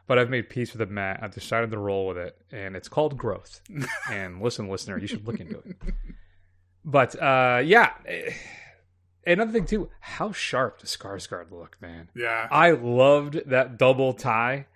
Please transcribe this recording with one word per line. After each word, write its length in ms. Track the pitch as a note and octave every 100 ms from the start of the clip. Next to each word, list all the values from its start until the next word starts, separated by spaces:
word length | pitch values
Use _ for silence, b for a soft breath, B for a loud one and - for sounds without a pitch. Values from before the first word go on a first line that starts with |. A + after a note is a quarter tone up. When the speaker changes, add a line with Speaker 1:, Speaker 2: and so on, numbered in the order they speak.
| -
Speaker 1:
but 120 | B2
I've 120 | A#2+
made 200 | B2 -
peace 220 | B2 A#2
with 80 | G#2+
it, 80 | G2+
Matt. 300 | G2+ G2 -
I've 120 | G#2+
decided 360 | - - A#2 A2+
to 80 | G#2+
roll 280 | G2+ G2 F#2+
with 120 | F2
it, 180 | F2+ - _
and 240 | A#2 G2 F#2
it's 120 | -
called 280 | D3+ D3+ C3
growth. 460 | A#2 F#2+ - - -
Speaker 2:
<laughs> 400 | D#3+ B2+ - -
Speaker 1:
And 320 | G#2 F#2+ F2+
listen, 260 | A#2+ A#2+ G2+
listener, 300 | F#2+ - F#2
you 80 | G2+
should 200 | A#3 A2
look 140 | D3+
into 180 | F3+ -
it. 160 | G3+ - - - - b b b b b _ _
But, 360 | D#3 C3+ B2 -
uh, 420 | D3 C3 B2+ B2
yeah. 300 | D3+ A3+ G3+ - -
Eh, 240 | E2 - B B B B B _ _ _ _ E3+
another 240 | F3 A3+
thing, 160 | A3+ F3
too, 240 | G#3 - -
how 320 | - - G#3
sharp 480 | F#3 - B2+ B2 -
does 180 | - -
Skarsgård 540 | G2 G2 - F2+ E2+
look, 260 | F2 E2 -
man? 280 | F2+ E2 E2+
Speaker 2:
Yeah. 320 | A#2 A#2 A2+ A2+
Speaker 1:
I 220 | D3+ E3+
loved 720 | C#3 A#2+ A#2+ C3+ D3 D3 D#3 C#3
that 260 | B2+ B2+ A#2
double 360 | C3 C3 C3+
tie 520 | - C3 A2+ A#2+ C#3 C#3